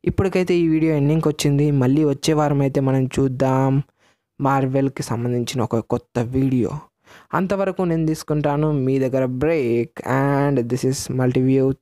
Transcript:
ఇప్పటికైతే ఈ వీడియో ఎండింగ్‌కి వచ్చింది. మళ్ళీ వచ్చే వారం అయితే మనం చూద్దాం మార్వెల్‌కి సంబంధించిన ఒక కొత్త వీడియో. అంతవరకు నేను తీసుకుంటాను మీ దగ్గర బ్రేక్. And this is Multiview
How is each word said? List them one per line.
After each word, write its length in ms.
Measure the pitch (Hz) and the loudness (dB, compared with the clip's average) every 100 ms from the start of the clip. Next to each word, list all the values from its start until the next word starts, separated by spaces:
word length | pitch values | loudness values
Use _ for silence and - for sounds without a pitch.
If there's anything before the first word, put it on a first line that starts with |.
| 180 | -2
ఇప్పటికైతే 440 | - 190 185 185 175 | 0 0 0 0 2
ఈ 40 | 165 | 2
వీడియో 180 | 160 160 151 | 2 2 2
ఎండింగ్‌కి 280 | 143 160 156 | 2 2 0
వచ్చింది. 340 | 147 147 143 147 143 | 0 0 2 2 2
మళ్ళీ 220 | 127 143 151 | 2 2 2
వచ్చే 220 | 139 - 156 | 0 0 0
వారం 200 | 147 143 139 | 2 2 0
అయితే 140 | 139 135 | 0 0
మనం 160 | 131 131 - | 0 0 0
చూద్దాం 580 | 135 127 131 131 135 135 - _ _ _ _ _ | -2 0 0 2 2 0 -2 _ _ _ _ _
మార్వెల్‌కి 640 | 135 135 135 135 135 - 139 | -2 0 0 0 -2 -4 -6
సంబంధించిన 500 | 117 120 123 117 127 110 | -4 -2 -2 -2 -4 -2
ఒక 120 | 117 - | -2 -2
కొత్త 260 | 120 _ 120 120 131 | -6 _ -6 -2 0
వీడియో. 340 | 135 127 104 147 - _ _ - _ - | 0 0 -2 -4 -14 _ _ -20 _ -4
అంతవరకు 440 | 185 196 190 185 180 | -2 -2 -2 -2 0
నేను 140 | 165 156 | 0 0
తీసుకుంటాను 560 | 156 - 151 147 143 156 147 131 | -2 -2 -2 0 0 0 0 0
మీ 100 | 135 | 0
దగ్గర 200 | 131 131 131 127 | 0 0 -2 -2
బ్రేక్. 560 | 151 165 120 117 117 - - 131 | 0 0 0 0 -2 -8 -2 0
And 400 | 139 143 143 139 117 | 2 0 0 0 -2
this 120 | 127 131 | -2 -2
is 80 | 135 - 127 | -4 -6 -2
Multiview 460 | 127 131 131 135 135 135 | 0 2 2 2 0 -2